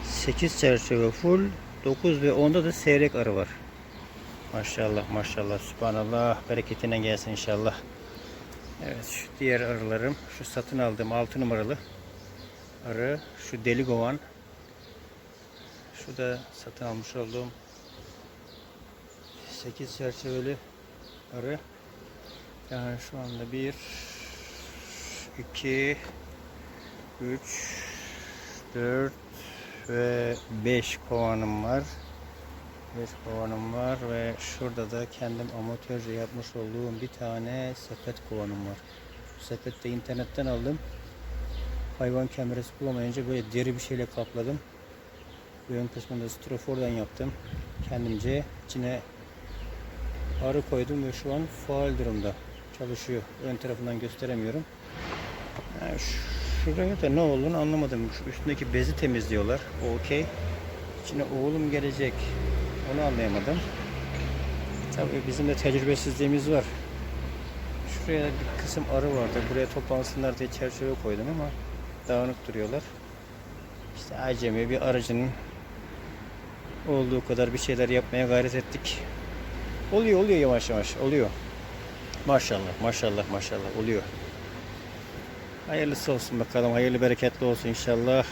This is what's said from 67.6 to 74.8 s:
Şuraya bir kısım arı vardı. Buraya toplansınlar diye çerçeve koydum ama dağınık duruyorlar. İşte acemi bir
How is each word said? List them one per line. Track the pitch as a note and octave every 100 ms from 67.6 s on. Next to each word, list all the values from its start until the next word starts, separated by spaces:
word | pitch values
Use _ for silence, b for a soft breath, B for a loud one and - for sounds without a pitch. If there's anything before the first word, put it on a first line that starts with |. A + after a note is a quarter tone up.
| - - -
Şuraya | - - D#3 D3
bir | C#3 C#3+ -
kısım | - - C3+
arı | C3+ C#3+ C3+
vardı. | A2+ A#2+ A#2+
Buraya | B2+ B2+
toplansınlar | C#3+ C3 C3 B2+ C3+ C3+ B2
diye | B2+
çerçeve | - B2+ - C3 B2+
koydum | A2 G#2 A#2+
ama | D#3+ D3 B2+ - - - - -
dağınık | B2 B2 B2 -
duruyorlar. | A2 G#2+ C3+ - - - - - - - - - - - -
İşte | - B2+
acemi | C3 A#2+ A#2+ A2 A#2
bir | B2+